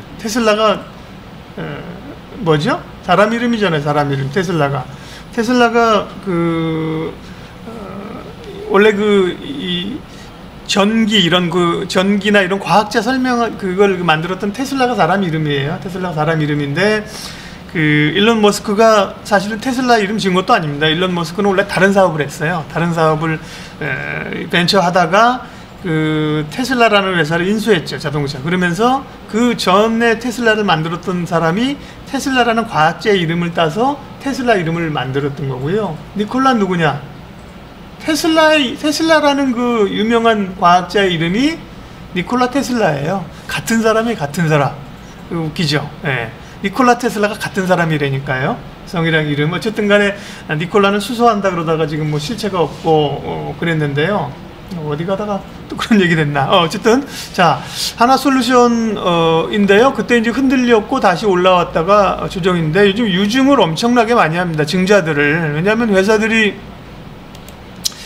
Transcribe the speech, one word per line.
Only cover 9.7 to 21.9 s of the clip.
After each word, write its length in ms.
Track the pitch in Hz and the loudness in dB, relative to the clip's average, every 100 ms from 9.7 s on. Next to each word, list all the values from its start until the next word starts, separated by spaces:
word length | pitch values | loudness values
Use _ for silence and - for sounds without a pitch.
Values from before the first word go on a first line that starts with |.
| 180 190 285 - - - - - - - | -6 -6 -10 -12 -20 -20 -20 -20 -16 -4
전기, 560 | 214 202 226 220 214 | 0 2 2 2 2
이런 260 | 170 180 175 | 2 2 0
그 360 | 175 175 170 175 | 0 0 0 -2
전기나 540 | 196 190 202 202 208 | 0 2 2 2 2
이런 180 | 185 196 | 2 -2
과학자 420 | 175 180 214 247 | 0 2 2 0
설명한 560 | 214 262 254 240 226 - | 0 0 0 0 -2 -4
그걸 400 | 196 180 202 180 | -2 2 2 2
만들었던 560 | 175 156 170 185 202 | 0 0 0 -4 -4
테슬라가 400 | 202 269 269 247 226 | -4 -4 0 0 2
사람 280 | 165 190 | 2 2
이름이에요. 560 | 185 160 151 143 139 143 | 0 -2 0 -2 -2 -4
테슬라가 320 | 180 185 180 | -8 -6 -4
사람 280 | 156 156 160 | -2 0 0
이름인데 640 | 151 147 143 143 202 214 208 - - - - - - | 0 0 -2 0 2 0 -4 -12 -14 -14 -16 -18 -8
그 60 | 185 151 151 151 190 | 0 2 4 2 4
일론 260 | 214 226 | 4 4
머스크가 760 | 208 202 - 202 226 214 190 - - | 4 2 0 4 4 4 2 -4 0
사실은 340 | 202 202 220 | 0 0 -4
테슬라 380 | 254 247 254 233 | -4 -2 2 2
이름 200 | 190 214 | 2 0
지은 160 | 190 | 0
것도 200 | 185 185 | 2 2
아닙니다. 340 | 233 160 143 156 | 2 2 0 0
일론 260 | 156 185 | 2 0
머스크는 360 | 180 165 175 202 | -2 -4 -2 0
원래 180 | 190 202 | 2 0
다른 240 | - 190 | 2 4